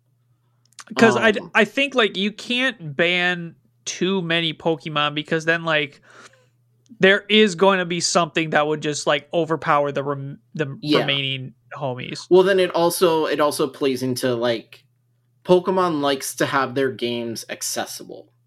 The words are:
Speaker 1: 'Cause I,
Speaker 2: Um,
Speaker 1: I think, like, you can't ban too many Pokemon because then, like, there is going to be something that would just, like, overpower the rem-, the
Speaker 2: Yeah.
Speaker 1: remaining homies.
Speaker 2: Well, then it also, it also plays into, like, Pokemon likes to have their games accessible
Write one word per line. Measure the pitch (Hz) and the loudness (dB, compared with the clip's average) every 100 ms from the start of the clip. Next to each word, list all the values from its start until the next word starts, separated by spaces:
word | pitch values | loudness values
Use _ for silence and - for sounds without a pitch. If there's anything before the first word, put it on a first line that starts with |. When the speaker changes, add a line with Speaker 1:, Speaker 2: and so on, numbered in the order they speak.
| _ _ _ _ _ _ _ - - 220 | _ _ _ _ _ _ _ -20 -10 4
Speaker 1:
'Cause | 226 - | 4 6
I, | 220 | 4
Speaker 2:
Um, | 214 170 214 | 2 0 0
Speaker 1:
I | |
think, | 214 269 277 262 | 2 0 -2 2
like, | 208 175 | 0 0
you | 202 | -4
can't | 208 - 247 262 254 160 139 | -4 -6 -2 -2 -4 -6 -2
ban | 170 180 180 180 170 - _ _ - | 0 2 0 -2 -6 -14 _ _ -14
too | - 180 196 | -4 -2 0
many | 170 165 165 | 0 -2 -2
Pokemon | 151 175 160 160 151 147 147 | -2 -2 -2 -4 -2 -2 -2
because | 151 165 160 | -2 -2 0
then, | 165 | 0
like, | 165 151 147 - _ - - _ _ _ _ _ _ - | 0 -2 -2 -8 _ -20 -20 _ _ _ _ _ _ 2
there | 190 196 202 | 4 4 4
is | 214 214 170 | 4 4 4
going | 190 190 | 2 2
to | 175 | 0
be | 175 | -4
something | - 180 170 170 160 | 0 0 0 0 0
that | 156 151 | 0 0
would | 156 | -2
just, | 151 147 - | -4 -4 -2
like, | 147 147 | -2 -2
overpower | 175 156 160 170 147 143 | -2 -2 -2 0 2 2
the | 139 | -2
rem-, | 139 139 139 143 _ | -4 -6 -8 -14 _
the | - 143 135 | -6 -6 -6
Speaker 2:
Yeah. | 151 143 | 0 0
Speaker 1:
remaining | 120 139 139 135 131 - _ - | 2 -2 -4 -6 -10 -16 _ -8
homies. | 139 123 127 - - | -8 -6 -10 -12 4
Speaker 2:
Well, | 180 | 6
then | 185 190 | 6 4
it | 180 | 2
also, | 165 170 170 175 160 151 | 2 0 2 2 2 0
it | 143 | 0
also | 147 139 151 | 0 0 -4
plays | - 143 127 | -2 -2 -2
into, | 131 123 131 120 | -4 -2 -2 -2
like, | 120 113 - - _ _ _ _ _ _ - | -2 -2 -6 -20 _ _ _ _ _ _ 2
Pokemon | 180 180 190 180 151 | 2 4 0 0 0
likes | 143 139 - - | 0 -2 -4 -4
to | 143 | -2
have | 139 127 123 | 0 -2 -2
their | 135 | -2
games | 113 120 120 117 110 - | -2 -6 -4 -6 -10 -12
accessible | - - - 101 - - - - _ | -10 -8 -6 -8 -10 -16 -18 -20 _